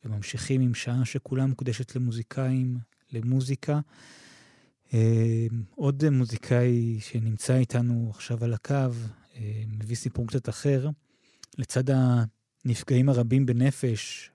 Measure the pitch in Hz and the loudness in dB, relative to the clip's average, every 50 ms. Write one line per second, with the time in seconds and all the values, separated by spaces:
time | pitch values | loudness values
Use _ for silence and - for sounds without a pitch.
0 | _ 117 107 104 101 - - 123 - - 135 131 131 123 117 - - - 120 127 | _ -6 -6 -6 -6 -6 -8 -8 -4 -2 0 2 2 2 0 -2 -4 -4 -2 0
1 | 131 117 - 139 _ - 131 131 135 135 131 - 139 131 113 107 127 - - 127 | -2 -2 -2 -6 _ -4 -2 0 0 0 -2 -2 -4 -4 -4 -4 -6 -6 -4 -4
2 | 127 120 113 117 113 _ - - 135 131 131 131 127 127 123 123 113 _ _ _ | -2 -2 -2 -4 -8 _ -6 -4 -2 0 0 0 0 -2 -4 -6 -8 _ _ _
3 | _ _ - 113 110 120 127 135 127 127 139 - - - 147 147 147 _ _ - | _ _ -8 -4 -2 0 0 0 0 0 -4 -4 -2 0 0 0 -2 _ _ -20
4 | - - - - - - - - - _ _ _ _ _ _ _ _ _ - 113 | -20 -20 -20 -20 -20 -20 -20 -20 -20 _ _ _ _ _ _ _ _ _ 2 4
5 | 113 113 113 113 113 117 113 113 117 113 110 117 107 - _ - 180 139 143 135 | 4 6 6 4 4 2 2 0 0 -2 -2 -6 -8 -8 _ -2 0 0 2 2
6 | 151 156 143 131 127 110 117 110 - - 127 120 123 123 120 120 117 117 113 110 | 2 4 4 4 2 2 -2 -8 -2 2 2 4 4 4 4 2 2 0 -2 -4
7 | 107 - - 120 110 113 110 110 - - 127 131 127 - - 123 120 120 120 117 | -6 -4 -4 -2 -2 -2 -2 -2 0 2 4 4 4 2 2 0 2 2 2 0
8 | 117 113 104 - - - 123 113 117 120 117 107 _ - 139 139 135 127 120 117 | 0 -4 -6 -10 -6 -6 -4 -2 -2 -2 -2 -4 _ -2 0 0 0 0 -2 -4
9 | 117 110 107 _ _ _ _ 123 110 104 107 110 110 110 107 107 110 107 123 117 | -8 -10 -12 _ _ _ _ -10 -8 -8 -6 -6 -6 -6 -6 -8 -6 -6 -6 -6
10 | - 131 - - 120 110 - 135 - - 107 - - 143 139 131 127 151 151 _ | -6 -6 -4 -4 -6 -2 -4 -4 -4 -4 -8 -2 0 2 2 2 0 -2 -6 _
11 | _ _ _ _ _ _ _ _ - _ - - 123 - - 123 127 131 135 131 | _ _ _ _ _ _ _ _ -20 _ -8 -8 -8 -4 -2 -2 0 2 4 4
12 | 131 127 123 120 113 110 _ _ _ _ _ _ _ 131 117 - - - 135 123 | 4 4 4 2 2 0 _ _ _ _ _ _ _ -2 -2 -2 0 2 2 4
13 | 127 139 135 120 120 117 120 135 139 123 120 117 123 139 131 - - 123 113 104 | 4 4 4 4 2 4 4 2 4 4 2 4 4 2 2 0 -2 -2 -2 -2
14 | - - - - - - _ | -6 -10 -12 -14 -16 -20 _